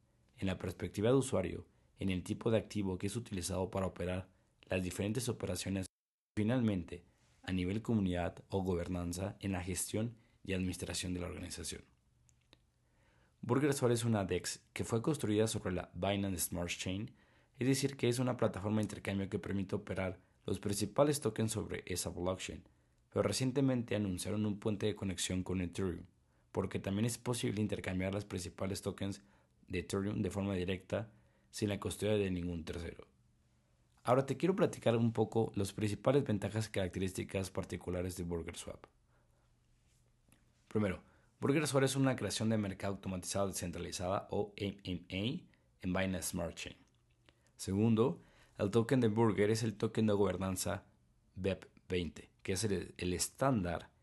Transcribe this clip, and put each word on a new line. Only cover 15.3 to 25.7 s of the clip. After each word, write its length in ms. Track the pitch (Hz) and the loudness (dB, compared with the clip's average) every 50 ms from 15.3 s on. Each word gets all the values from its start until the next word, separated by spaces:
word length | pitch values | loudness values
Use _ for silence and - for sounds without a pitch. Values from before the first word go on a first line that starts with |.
| 107 104 110 | 4 4 4
sobre 260 | 113 - 104 - 101 92 | 2 0 -2 -2 -2 -2
la 160 | 85 - - - | -2 -4 -6 -6
Binance 560 | 92 92 98 101 101 98 98 92 82 - - | -2 0 0 2 2 0 -2 -2 -2 -2 -2
Smart 200 | 90 87 87 87 | -2 -2 -2 -2
Chain, 400 | - - - 92 92 98 113 131 - - - _ _ _ _ _ _ - | -4 -4 -4 -4 -4 -4 -4 -8 -12 -18 -20 _ _ _ _ _ _ -2
es 60 | 120 | 2
decir, 300 | 131 135 131 143 135 - | 2 2 2 2 -2 -2
que 140 | - - 120 | 2 2 2
es 100 | 120 127 | 2 2
una 160 | 127 123 117 | 2 0 2
plataforma 440 | - 117 107 - 95 92 107 107 107 | 2 2 0 0 0 -2 0 2 2
de 20 | |
intercambio 480 | 104 - - - - 98 98 98 98 92 | 0 0 -4 -6 -4 -2 -2 -2 -2 -2
que 100 | 104 95 | -2 -4
permite 380 | - - 98 98 95 - - | -4 -2 -2 -2 -2 -2 -4
operar 420 | 98 - - 92 95 95 92 92 - - _ _ _ - | -4 -4 -4 -4 -2 -2 -2 -4 -6 -14 _ _ _ -4
los 140 | - 98 92 | -4 -4 -2
principales 640 | - 101 101 - 107 98 - - 143 151 147 143 | 0 -2 0 0 -2 -2 4 4 4 4 4 2
tokens 320 | - 113 113 - 113 110 - | 0 -2 0 2 0 0 0
sobre 300 | 104 87 85 - - - | -2 -4 -4 -6 -8 -6
esa 240 | - 90 87 - 87 | -6 -4 -4 -4 -4
blockchain, 520 | 85 87 90 92 95 92 - - 85 82 - - _ _ _ _ _ _ _ _ | -4 -2 0 0 0 -2 -4 -8 -10 -10 -14 -18 _ _ _ _ _ _ _ _
pero 140 | - 110 101 | 0 2 2
recientemente 720 | 101 101 - 131 131 120 139 135 131 131 123 117 117 110 | 2 2 2 0 2 2 4 4 4 4 2 0 0 0
anunciaron 500 | 104 104 98 92 87 - 101 101 104 107 | 0 0 0 0 -2 -2 -2 0 0 0
un 140 | 107 101 104 | 0 0 0
puente 260 | - 113 104 98 113 | 0 -2 0 0 0
de 100 | 107 98 | -2 -2
conexión 480 | - 101 98 90 - - - 90 92 87 | -2 -4 -4 -4 -2 -2 -2 0 -2 0
con 180 | - 92 95 | 0 0 -2
Ethereum, 420 | 90 85 | -2 -2